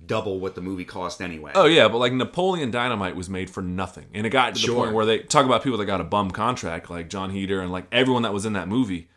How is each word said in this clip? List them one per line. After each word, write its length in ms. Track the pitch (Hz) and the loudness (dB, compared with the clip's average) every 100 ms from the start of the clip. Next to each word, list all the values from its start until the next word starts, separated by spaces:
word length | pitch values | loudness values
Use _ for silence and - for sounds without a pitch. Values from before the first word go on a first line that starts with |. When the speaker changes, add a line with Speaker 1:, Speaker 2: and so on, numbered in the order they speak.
| 82 | -4
Speaker 1:
double 320 | 110 101 95 | -2 -2 -4
what 160 | 92 | -4
the 60 | 92 | -6
movie 240 | 90 95 | -8 -6
cost 360 | 90 95 90 - | -8 -8 -8 -6
anyway. 300 | 90 80 73 117 | -8 -8 -2 4
Speaker 2:
Oh, 80 | 156 | 6
yeah, 220 | 160 110 | 8 6
but, 100 | 113 | 4
like, 140 | 123 | 0
Napoleon 580 | 127 113 - 185 180 135 | 0 -4 -2 0 0 -2
Dynamite 460 | 120 123 110 95 80 | -2 -2 -2 -4 -6
was 120 | 90 | -6
made 220 | 92 92 | -6 -6
for 100 | - | -6
nothing. 440 | 92 90 92 - - | -6 -4 -6 -10 -12
And 100 | 101 110 | -6 0
it 40 | |
got 240 | 131 120 | 2 2
to 60 | 107 | 0
the 60 | 117 | 0
Speaker 1:
Sure. 100 | 120 | 0
Speaker 2:
point 100 | 113 | 0
where 100 | 110 | 2
they, 140 | 110 110 | 2 2
talk 280 | - 147 131 | 4 4 6
about 180 | 117 | 4
people 140 | 139 113 | 2 -2
that 80 | 101 | 0
got 140 | 95 | -2
a 40 | |
bum 260 | 82 104 98 | 0 0 0
contract, 600 | 87 113 127 87 85 - | 0 -2 -2 -6 -8 -8
like 200 | 87 82 | -12 -8
John 200 | 98 95 | -8 -6
Heder 300 | 98 95 98 | -4 -2 -2
and, 120 | 90 | -2
like, 140 | 90 90 | -6 0
everyone 320 | 120 131 123 | 2 4 4
that 100 | 117 | 2
was 140 | 101 107 | -2 -2
in 60 | |
that 160 | 101 87 | -4 -2
movie. 400 | 117 117 87 - | 0 0 -4 -10